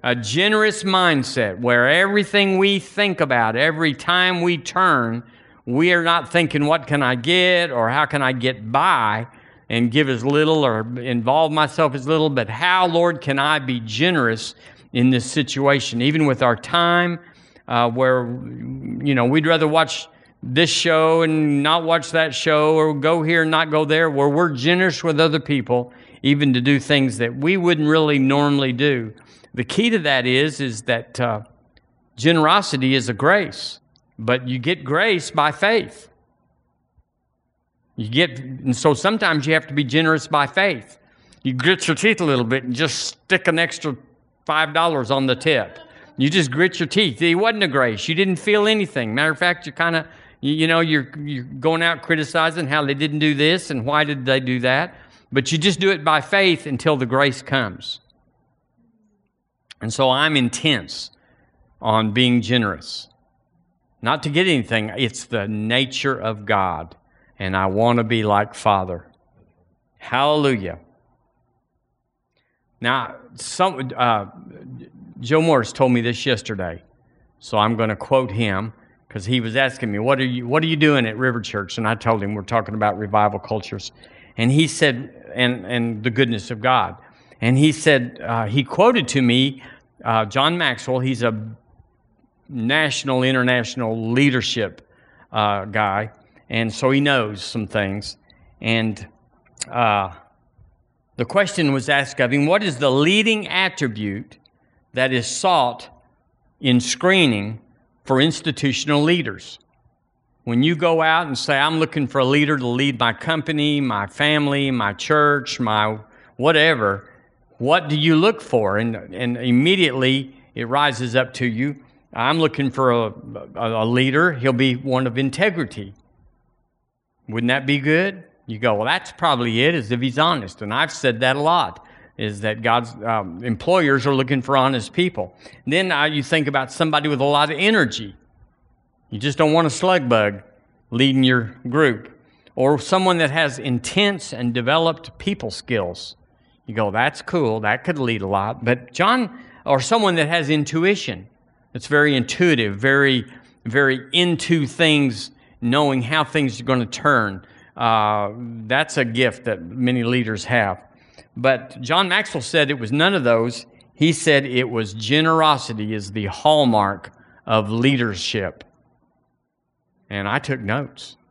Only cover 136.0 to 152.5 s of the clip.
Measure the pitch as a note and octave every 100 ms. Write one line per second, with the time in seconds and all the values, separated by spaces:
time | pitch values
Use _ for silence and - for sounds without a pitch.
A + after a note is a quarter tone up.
136 | D3+ D3 B2+ E3 C#3+ C#3 C3 - D#3+ D3+
137 | D3 C#3 C#3 D3 D3+ D3+ G3 A3 B2 -
138 | G#2 - _ _ _ _ _ _ _ _
139 | _ G#2+ C#3 C#3 D#3 D#3+ D#3+ - F#3 F3+
140 | B2+ A2+ G#2 G#2 - _ _ _ _ A#2
141 | C3+ C3 B2+ B2 A2 - B2+ C#3 D3 G#2+
142 | - - _ _ _ - C3+ D3 - F#3+
143 | F#3 F3 D3+ D#3 D3 B2+ B2+ A#2+ - F#3+
144 | G3+ F#3+ - A#2 A#2+ A#2+ A#2+ D#3 E3 D#3+
145 | - - - G3+ A2+ - - A#2 F2 -
146 | - - _ _ _ _ - G#2+ G#2 G2+
147 | C3+ - - F3 B2 A2 G#2+ B2 F3 D#3
148 | B2 A2 F#2+ G2 G2+ - A#2 B2+ - -
149 | F#3+ G#3 F3+ - - - - C#3 B2+ A3+
150 | G3+ E3+ D3 E3+ C#3+ D3+ C#3+ D#3+ F3+ G3+
151 | - F#2 G2 _ _ _ _ B2 - D3
152 | D3 C3+ B2 - F3